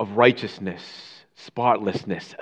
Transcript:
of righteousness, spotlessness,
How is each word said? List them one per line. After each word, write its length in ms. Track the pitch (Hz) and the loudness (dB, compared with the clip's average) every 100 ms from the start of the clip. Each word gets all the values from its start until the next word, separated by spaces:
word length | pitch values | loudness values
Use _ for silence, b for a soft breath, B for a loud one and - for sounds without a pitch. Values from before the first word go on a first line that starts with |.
of 160 | 104 107 | -2 4
righteousness, 640 | 123 123 107 - 92 87 - - - - _ _ | 6 4 -4 -8 -10 -10 -14 -18 -20 -20 _ _
spotlessness, 1000 | - - 123 104 101 87 - 85 - - | -12 0 2 2 0 -4 -4 -6 -8 -16